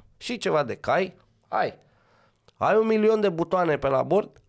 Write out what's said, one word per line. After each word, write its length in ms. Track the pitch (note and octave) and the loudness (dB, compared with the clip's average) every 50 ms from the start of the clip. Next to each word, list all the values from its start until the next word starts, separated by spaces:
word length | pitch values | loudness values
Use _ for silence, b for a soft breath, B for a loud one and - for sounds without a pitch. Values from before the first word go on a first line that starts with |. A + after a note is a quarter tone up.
| - _ _ | -20 _ _
și 220 | - - - A#3+ G#3+ | -14 -10 -10 -8 -4
ceva 260 | - F#3 D#3+ D3+ C#3 | -4 -2 0 0 -2
de 100 | A2+ G2+ | -2 -6
cai? 400 | - - A#2+ C3 E3+ F#3+ F#3 - _ _ _ _ _ _ - | -8 -2 -2 0 0 0 -4 -8 _ _ _ _ _ _ -6
Ai. 300 | - A2 F#3 A#2+ - - b b b b b b b b b b b b b b b | -4 -2 -2 -2 -6 -10 b b b b b b b b b b b b b b b
Ai 200 | - G#2+ D3 F#3+ | -2 0 2 2
un 100 | A3 A3 | 2 2
milion 340 | A3 A3 A3 G#3+ G#3+ A3 A3 | 2 2 2 2 2 2 2
de 80 | G#3 G3 | 2 0
butoane 500 | E3+ D#3+ E3+ E3 F#3+ F#3 F3 E3 D3 C3+ | 0 -2 -4 -2 0 0 2 0 0 0
pe 100 | - C3+ | 0 0
la 140 | C#3 C3 | 0 0
bord? 400 | B2+ C3 E3+ G3+ A3 - - - _ | 2 2 2 0 0 -2 -10 -20 _